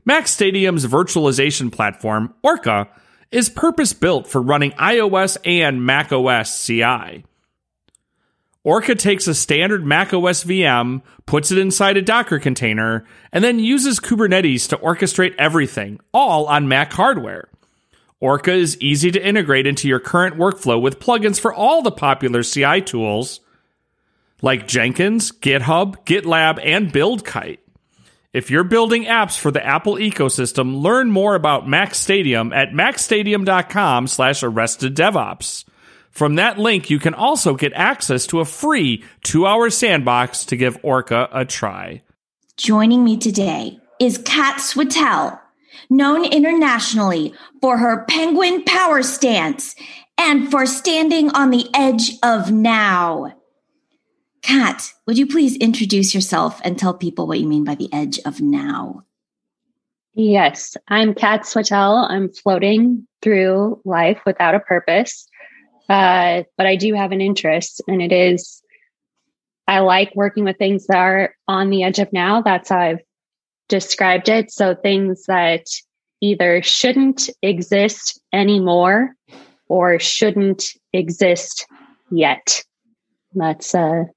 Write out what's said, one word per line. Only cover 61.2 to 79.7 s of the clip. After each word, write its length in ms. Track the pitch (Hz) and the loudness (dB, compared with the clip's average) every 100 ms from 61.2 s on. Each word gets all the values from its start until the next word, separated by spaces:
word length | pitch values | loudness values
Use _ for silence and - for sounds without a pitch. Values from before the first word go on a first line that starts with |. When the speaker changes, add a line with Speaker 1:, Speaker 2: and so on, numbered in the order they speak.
| 214 214 | 0 0
Speaker 3:
Switell. 680 | - 226 214 202 196 226 240 | -2 -4 0 2 4 2 0
I'm 200 | 190 190 | -2 -4
floating 760 | - 202 180 196 214 240 240 - _ | -2 0 2 2 4 2 0 -6 _
through 600 | 220 196 185 190 208 226 | 0 2 2 2 0 -4
life 340 | 190 170 170 180 | -4 0 2 0
without 300 | 202 185 175 | -2 0 2
a 60 | 196 | 2
purpose, 680 | - 175 - 180 247 - - - - - _ _ - | 0 -2 2 0 0 -8 -20 -20 -20 -20 _ _ 0
uh, 540 | 196 185 180 175 175 170 - | 4 4 4 2 0 -4 -2
but 100 | 190 | 0
I 100 | 190 | 2
do 180 | 214 | 0
have 180 | 208 196 | 0 -2
an 80 | 190 | -2
interest, 600 | 196 196 160 160 - - - | -2 0 0 0 -2 -10 -4
and 140 | 185 | -2
it 120 | 170 | 2
is, 500 | 180 180 180 - - _ _ _ _ _ _ _ _ _ _ - | 2 4 2 -4 -20 _ _ _ _ _ _ _ _ _ _ -2
I 120 | 190 | 2
like 360 | 190 185 196 202 | 4 4 2 -2
working 280 | 202 214 | -2 0
with 120 | 196 190 | -2 0
things 300 | 196 196 - | 0 0 0
that 100 | 190 | 2
are 380 | 185 190 185 - - | 2 2 -2 -4 -4
on 220 | 190 196 | -2 0
the 140 | 196 | 0
edge 160 | 185 190 | 0 0
of 120 | 196 | -2
now. 300 | 185 180 220 | 0 0 2
That's 300 | 214 180 - | 2 0 0
how 80 | 185 | 0
I've 240 | 170 165 - _ _ _ _ _ - | 0 -2 -10 _ _ _ _ _ -4
described 640 | 196 - - 190 180 185 | -4 -2 0 2 2 2
it. 200 | 226 220 | 0 0
So 240 | - 190 | 0 0
things 520 | 180 202 196 196 185 - | 0 0 0 0 -4 -2
that 400 | 180 170 165 - - - _ _ _ | 0 2 0 -6 -14 -14 _ _ _
either 400 | 202 180 175 175 | 0 2 2 2
shouldn't 680 | 175 - 254 262 269 262 - - | 2 0 2 2 2 0 -6 -4
exist 760 | 190 175 175 202 208 214 - - _ | -2 -2 0 2 2 -2 -10 -10 _
anymore 840 | 190 202 202 185 175 180 208 262 - _ - - _ | 0 2 2 2 4 4 2 0 -6 _ -20 -20 _
or 300 | - | -2